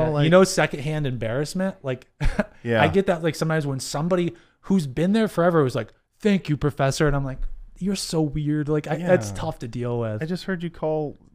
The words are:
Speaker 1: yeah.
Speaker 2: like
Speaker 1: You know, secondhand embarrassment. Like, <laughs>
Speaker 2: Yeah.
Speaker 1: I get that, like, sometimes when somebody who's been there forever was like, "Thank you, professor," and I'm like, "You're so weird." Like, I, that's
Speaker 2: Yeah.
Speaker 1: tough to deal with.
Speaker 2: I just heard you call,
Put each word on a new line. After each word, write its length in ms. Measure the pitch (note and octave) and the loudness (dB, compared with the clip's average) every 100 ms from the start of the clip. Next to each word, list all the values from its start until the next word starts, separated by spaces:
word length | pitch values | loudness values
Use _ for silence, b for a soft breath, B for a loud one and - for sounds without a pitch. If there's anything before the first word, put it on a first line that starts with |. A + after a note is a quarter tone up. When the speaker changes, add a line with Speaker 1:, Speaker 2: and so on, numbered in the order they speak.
Speaker 1:
yeah. 40 | D#3 | 0
Speaker 2:
like 160 | D3 | 2
Speaker 1:
You 60 | D#3 | 6
know, 140 | F3+ F#3+ | 6 6
secondhand 600 | - D#3 D3 C#3 D3+ C#3+ | 4 0 -2 -4 -2 -2
embarrassment. 680 | B2 A2 B2 D3+ F#3 F#3+ F#3 | -2 -4 -2 -4 -4 -4 -4
Like, 260 | C3+ B2+ - - | -8 -8 -10 -4
<laughs> 420 | C#3+ - - - | -2 0 -4 -6
Speaker 2:
Yeah. 180 | A#2 A2+ | 0 2
Speaker 1:
I 60 | D#3+ | 4
get 180 | F3+ F#3+ | 2 0
that, 140 | E3+ | 0
like, 140 | E3+ - | -2 -2
sometimes 320 | D#3+ D#3+ C#3+ | -2 0 -2
when 120 | C3+ | -4
somebody 520 | - C#3+ E3+ F3+ E3+ B B B | -6 -4 0 0 0 B B B
who's 260 | - F#3+ C#3+ | 0 0 0
been 240 | B2 F3 | 0 2
there 160 | A3 G#3+ | 2 2
forever 340 | - F3 E3 | 2 4 4
was 140 | C3 A#2 | 2 0
like, 160 | A2 - _ _ | -6 -12 _ _
"Thank 260 | G#3+ G3 - | 2 2 0
you, 80 | D3 | 0
professor," 500 | D3 - C#3 C3+ D3+ | 0 2 0 2 2
and 60 | C#3+ | 2
I'm 80 | C3+ | -2
like, 140 | C3 - - - - | -4 -6 -6 -14 -8
"You're 180 | F#3 F#3+ | -4 -4
so 240 | - F3 | -2 -2
weird." 480 | D3+ D3 D3 D3+ C#3+ | -2 -2 -2 -2 0
Like, 180 | D3+ D3 | -2 -2
I, 80 | D3+ | -2
that's 320 | F3 F#3 G#2+ | 2 2 2
Speaker 2:
Yeah. 40 | F#2+ | -6
Speaker 1:
tough 240 | - - | -6 -8
to 80 | B2 | -10
deal 320 | A#2+ A#2+ A#2+ | -6 -4 -2
with. 240 | A#2 G#2+ | -4 -4
Speaker 2:
I 20 | D#3 | -6
just 200 | F3+ - | -6 -6
heard 180 | F#3 | -6
you 60 | E3+ | -6
call, 480 | - D#3 D#3 D3+ - - | -4 -4 -2 -4 -8 -20